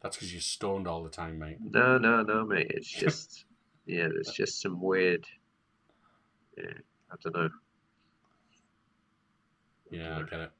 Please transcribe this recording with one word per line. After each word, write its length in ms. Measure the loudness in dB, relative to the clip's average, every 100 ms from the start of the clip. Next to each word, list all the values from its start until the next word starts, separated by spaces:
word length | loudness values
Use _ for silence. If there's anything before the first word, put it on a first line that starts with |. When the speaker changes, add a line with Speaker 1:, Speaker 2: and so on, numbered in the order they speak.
Speaker 1:
That's 140 | -10 -8
'cause 140 | -10
you're 80 | -6
stoned 480 | -6 -4 -2 -2 -2
all 160 | -4
the 60 | -6
time, 280 | -8 -8 -6
mate. 200 | -8 -8
Speaker 2:
No, 380 | 0 4 6 6
no, 240 | 6 6
no, 240 | 4 2 2
mate. 220 | 2 2
It's 200 | -2 -6
Speaker 1:
<laughs> 120 | 0
Speaker 2:
just, 400 | 0 0 -6 -16 -20 _ _ _ -4
yeah, 220 | 0 0
there's 240 | 0 -4
just 300 | -2 -2 -2
some 180 | -4 -2
weird, 480 | 2 4 4 2 -2 -18 _ _ _ _ _ _ _ _ _ _ _ -14
yeah, 140 | -12 -12 -18 _ _
I 40 | -10
don't 140 | -6 0
know. 140 | 0 -2 _ _ _ _ _ _ _ _ _ _ _ _ _ _ _ _ _ _ _ _ _ _ _
Speaker 1:
Yeah, 280 | -10 -6 -6
I 40 |
get 160 | -6 -6
it. 120 | -8 -12